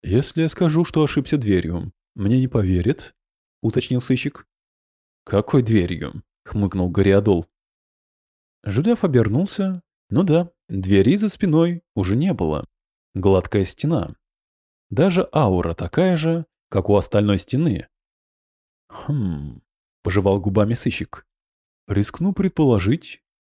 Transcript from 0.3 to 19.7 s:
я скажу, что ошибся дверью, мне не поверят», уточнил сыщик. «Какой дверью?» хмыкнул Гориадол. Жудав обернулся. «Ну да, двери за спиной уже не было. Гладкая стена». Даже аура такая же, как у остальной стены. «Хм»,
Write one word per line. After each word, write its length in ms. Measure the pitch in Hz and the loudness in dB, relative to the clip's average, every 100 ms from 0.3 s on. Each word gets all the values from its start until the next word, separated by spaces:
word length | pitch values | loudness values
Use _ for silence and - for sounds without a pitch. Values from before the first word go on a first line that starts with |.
| - | -4
я 60 | 160 | -4
скажу, 360 | - 170 156 170 | 0 0 0 0
что 180 | 160 | 0
ошибся 360 | 147 - 131 147 | 0 0 -2 -2
дверью, 540 | 107 92 82 87 - _ _ | 2 0 0 -6 -8 _ _
мне 260 | - 101 127 | -4 0 0
не 80 | 131 | 0
поверят», 680 | 123 95 90 101 - - _ _ _ _ _ | 0 0 0 0 -4 -10 _ _ _ _ _
уточнил 380 | 113 123 - 123 | -2 -2 -2 -4
сыщик. 460 | - 127 147 - _ _ _ _ _ _ _ _ | 0 -2 -2 -10 _ _ _ _ _ _ _ _
«Какой 400 | - 98 - 143 | -2 -2 2 2
дверью?» 600 | 113 113 87 82 73 - - _ | 4 2 2 -4 -8 -12 -20 _
хмыкнул 460 | - 104 98 95 90 | -8 -2 -2 0 -2
Гориадол. 580 | 87 98 98 104 90 85 _ _ _ _ _ _ _ _ _ _ _ | 2 4 4 4 0 0 _ _ _ _ _ _ _ _ _ _ _
Жудав 400 | 107 98 180 240 | -4 -2 0 0
обернулся. 800 | 185 127 110 117 190 - 190 185 _ _ _ | 2 2 2 0 -2 -4 -4 -4 _ _ _
«Ну 140 | 110 | 0
да, 280 | 190 156 175 _ _ | 2 2 0 _ _
двери 480 | 98 95 98 98 196 | -6 2 4 4 2
за 140 | 208 | 0
спиной 540 | - 196 151 170 175 _ - | -2 0 2 2 -2 _ -4
уже 200 | 92 113 | -2 0
не 180 | 180 | 0
было. 340 | 143 82 76 - _ _ _ _ | 0 -2 -4 -8 _ _ _ _
Гладкая 520 | 95 95 95 - 104 92 | -2 2 2 2 -2 -2
стена». 500 | - 147 156 82 - _ _ _ _ _ _ _ | -4 -2 -2 -4 -12 _ _ _ _ _ _ _
Даже 380 | 101 185 175 - | 0 2 2 -2
аура 400 | - 120 92 85 | 0 2 2 0
такая 440 | 82 90 - 185 170 | -4 -4 0 2 2
же, 280 | 160 165 160 _ _ | 0 -2 -6 _ _
как 200 | 101 92 | -4 2
у 60 | 101 | 2
остальной 440 | - 107 104 98 | 2 0 2 -2
стены. 480 | - 127 165 92 - _ _ _ _ _ _ _ _ _ _ | -2 -2 -2 -2 -8 _ _ _ _ _ _ _ _ _ _
«Хм», 720 | - - 147 98 76 71 62 _ | -16 -6 -4 -4 -6 -10 -16 _